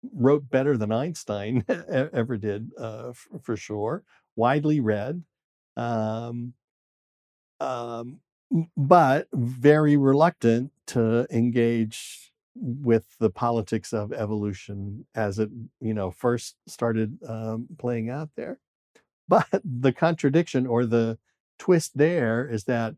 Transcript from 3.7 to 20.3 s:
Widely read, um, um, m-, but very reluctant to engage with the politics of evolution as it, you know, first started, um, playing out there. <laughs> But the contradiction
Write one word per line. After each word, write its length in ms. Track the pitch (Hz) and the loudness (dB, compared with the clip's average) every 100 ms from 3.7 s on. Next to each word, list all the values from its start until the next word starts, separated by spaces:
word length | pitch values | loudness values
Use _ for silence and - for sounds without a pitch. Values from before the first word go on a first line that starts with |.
| 104 107 170 _ _ _ - | -6 -6 -6 _ _ _ 0
Widely 440 | 117 147 151 151 | 2 2 2 0
read, 440 | 110 104 110 175 - _ _ _ _ - | 0 -2 -4 -8 -12 _ _ _ _ -8
um, 760 | 117 117 110 110 117 120 120 123 _ _ _ _ _ _ _ _ _ _ | -4 -2 -2 -4 -6 -8 -10 -14 _ _ _ _ _ _ _ _ _ _
um, 600 | 139 127 120 117 120 143 _ _ _ | -8 -6 -8 -10 -12 -14 _ _ _
m-, 160 | 175 165 - | -2 -2 -2
but 520 | 139 175 147 160 - | 6 8 8 4 0
very 640 | 151 120 127 143 151 151 147 | -2 -2 4 6 8 6 6
reluctant 760 | 135 139 165 - 117 113 131 _ - | 6 6 4 4 2 2 0 _ -4
to 400 | 127 113 117 123 | 0 2 2 2
engage 1000 | 117 120 120 117 117 110 - - - - _ _ - | 2 2 2 2 2 -2 -4 -16 -18 -20 _ _ -12
with 500 | 180 127 117 113 - _ | -8 -4 2 2 2 _
the 100 | 110 | -2
politics 640 | - 120 117 104 113 - | 0 -2 -2 -2 -4 -4
of 200 | 113 104 | -6 -6
evolution 920 | 123 104 107 104 95 - 98 101 101 - - | -6 -4 -4 -4 -6 -12 -10 -10 -12 -12 -4
as 240 | 104 98 | -4 -2
it, 100 | 107 120 110 _ | -4 -6 -18 _
you 120 | 110 | -6
know, 180 | 107 95 | -4 -4
first 440 | - 123 117 - _ - | -2 -2 -2 -6 _ -20
started, 500 | - 117 113 110 - - | -4 -2 0 -2 -6 -12
um, 400 | 113 110 110 120 165 | -10 -6 -8 -10 -8
playing 320 | 123 120 113 | -6 -4 -6
out 200 | 135 156 - | -8 -10 -12
there. 240 | - 269 | -12 -14
<laughs> 60 | _ _ _ _ _ _ - | _ _ _ _ _ _ 0
But 200 | 185 - 202 | 2 2 -4
the 280 | 196 123 135 | -4 0 0
contradiction 760 | 120 165 165 143 | 2 0 2 2